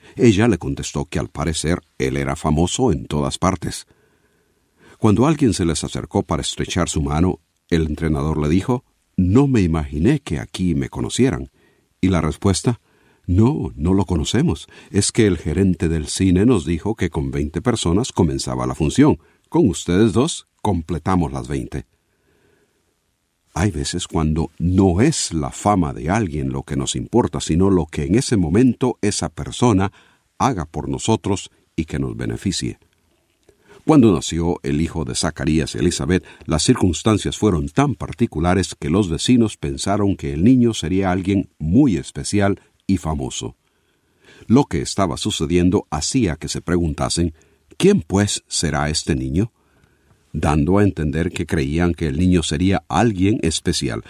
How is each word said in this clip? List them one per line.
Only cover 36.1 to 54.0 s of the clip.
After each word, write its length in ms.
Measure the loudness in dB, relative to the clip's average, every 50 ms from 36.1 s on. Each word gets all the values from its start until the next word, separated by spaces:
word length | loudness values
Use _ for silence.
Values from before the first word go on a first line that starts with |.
| 0 -2 -2 -4 -20 -20 -6
las 180 | -4 -2 -2 2
circunstancias 720 | 2 0 2 2 0 0 0 0 0 0 0 0 -4 -6
fueron 320 | 0 0 0 2 0 -2 -4
tan 260 | -2 0 0 0 -2
particulares 800 | -4 -8 -10 -4 -4 -4 -2 -2 -2 0 2 2 2 0 -2 -6
que 160 | _ -4 0
los 180 | 0 2 2 0
vecinos 480 | -2 -4 2 2 4 4 4 2 0
pensaron 600 | _ -8 -8 -6 -6 -4 -4 -2 0 0 0 -2
que 160 | -2 -4 -6 -4
el 100 | 2 4
niño 320 | 4 6 6 4 2 0
sería 380 | -2 -4 -2 0 0 0 0 0
alguien 360 | 0 0 0 0 0 0 -4 _ _
muy 380 | -4 2 4 4 4 4 2
especial 640 | 0 -4 -6 -10 -10 -8 -2 0 2 2 2 0 -2 _ _ _ _ _
y 100 | _ -2
famoso. 580 | -2 0 -4 -4 -4 -4 -6 -8 -8 -10 -12 -14 _ _ _ _ _ _ _ _ _ _ _ _ _ _ _ -20 -20 -2 _
Lo 160 | 4 4 4
que 160 | 2 -2 -6
estaba 360 | -4 -4 -2 -2 -2 -2 -2
sucediendo 720 | -4 -4 -4 -4 -4 -2 0 2 2 4 4 2 2 -2 _
hacía 440 | -6 -6 -4 -2 0 0 0 0 -2
que 140 | -4 -8 -8
se 120 | -8 -8
preguntasen, 720 | -4 -2 -2 0 0 -2 -2 -2 -4 -4 0 -2 -2 -2 -4 _ _ _ _ _ _ _ -10
"¿Quién, 260 | _ 4 4 4 4 0
pues, 400 | _ 0 2 2 2 -2 -6 _ _
será 420 | -8 -4 -2 -2 -2 0 -2 -2
este 240 | -2 -4 -2 -2 -2
niño?", 380 | -2 -2 -2 -2 -2 -2 -2 _ _ _ _ _ _ _ _ _ _ _ _ _ _ _ _ _
dando 460 | -2 0 2 2 2 2 2 4 4
a 40 | 4
entender 480 | 2 2 -2 -4 -4 -2 -2 -2 -4
que 160 | -4 -6 -6
creían 480 | -4 -2 -2 -2 -2 0 0 0 0 0
que 140 | -2 -4 -4
el 100 | -2 0
niño 240 | 2 4 4 4 2
sería 400 | 0 -2 0 2 2 0 0 -2 _
alguien 500 | 0 2 2 2 2 2 2 2 2 2 0
especial, 600 | -2 -2 -2 -2 -2 -2 -2 -2 -4 -4 -6